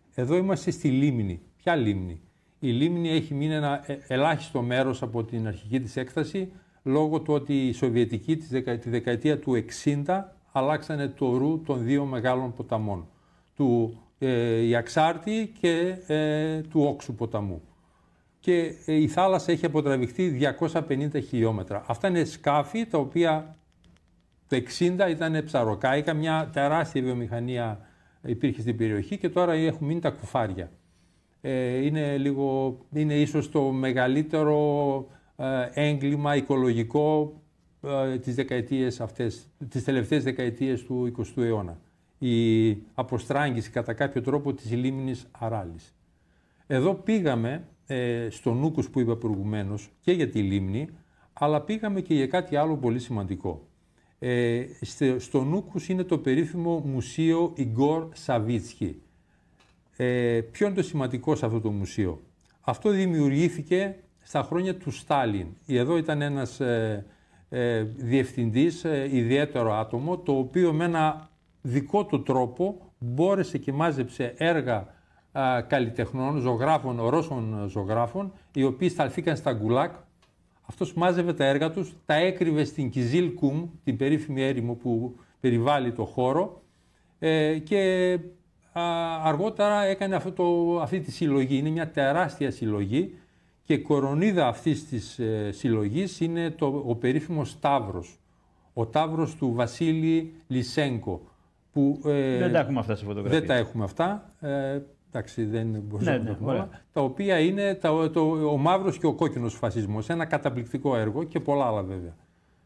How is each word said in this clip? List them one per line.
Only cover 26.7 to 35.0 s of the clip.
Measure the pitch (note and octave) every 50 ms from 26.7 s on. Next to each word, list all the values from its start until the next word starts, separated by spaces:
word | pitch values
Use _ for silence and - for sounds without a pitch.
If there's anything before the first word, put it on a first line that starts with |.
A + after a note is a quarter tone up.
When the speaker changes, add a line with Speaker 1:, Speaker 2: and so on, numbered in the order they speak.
| D3+ E3 D#3 D#3 - C#3 B2+
Speaker 1:
βιομηχανία | B2+ B2 A#2+ A#2+ G#2+ A#2+ A#2 A#2+ B2 B2+ A#2+ A#2+ A2+ G#2+ G2+ - - _ _ _ _ _ _ -
υπήρχε | C3 A#2+ A2 - C#3 A2+ -
στην | A2 A#2+ B2
περιοχή | G#2+ A2+ A2 G#2+ G2+ G2 - G#3 G3
και | - F3
τώρα | - F3+ F3+ F3 E3
έχουν | D#3 D#3+ E3 D#3+ D#3+ D#3
μείνει | C#3+ D#3+ E3+
τα | E3 -
κουφάρια. | - - - G2+ - C3+ A#2 G2+ F#2+ F2+ F2 E2 - - _ _ _ _ _ _ _ _ _ _ _ _
Ε, | - C#3 C3+ C3 B2+ B2 B2 B2+ C3+
είναι | D3 D3+ D#3 D3+ C#3+ C#3+
λίγο, | C#3 C3+ C#3+ C#3 C#3 C#3 C#3 C3+ C3+ C3+ C3+ B2+ C3 - - -
είναι | D3+ D3+ D3+ D3
ίσως | D3 D3 D3 D3+ D3+ D3 D3+
το | - D#3 C#3
μεγαλύτερο, | C3+ C3 C3 C3 C3 B2 C3 B2+ B2+ C3 D3 D3+ D3+ D#3+ D#3 D#3 D3+ D3+ D3 D3+ D3+ C#3+ D3 C#3+ C#3+ C3+ C3+